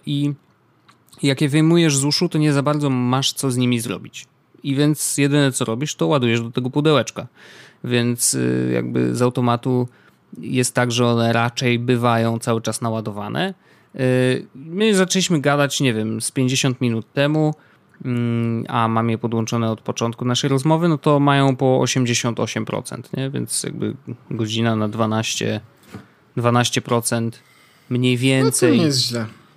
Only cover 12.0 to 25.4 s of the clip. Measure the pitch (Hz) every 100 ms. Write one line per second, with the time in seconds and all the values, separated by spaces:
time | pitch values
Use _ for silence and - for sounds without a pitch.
12 | 120 117 113 113 - 113 113 - 117 110
13 | 107 101 104 123 190 185 _ _ _ -
14 | 127 127 127 127 - 127 156 180 220 190
15 | 180 185 175 160 139 143 139 - 139 110
16 | 110 110 - 139 127 131 135 123 123 113
17 | - - 143 156 151 151 _ _ _ _
18 | 131 120 120 117 117 113 - 120 113 113
19 | 113 110 117 113 110 117 113 110 - -
20 | 117 - 123 120 143 135 156 160 175 151
21 | 156 143 143 139 139 131 135 131 127 131
22 | 120 117 120 113 113 117 107 107 - -
23 | - - 135 135 120 - - - 107 120
24 | - 120 - 113 110 110 117 110 107 110
25 | 110 110 110 -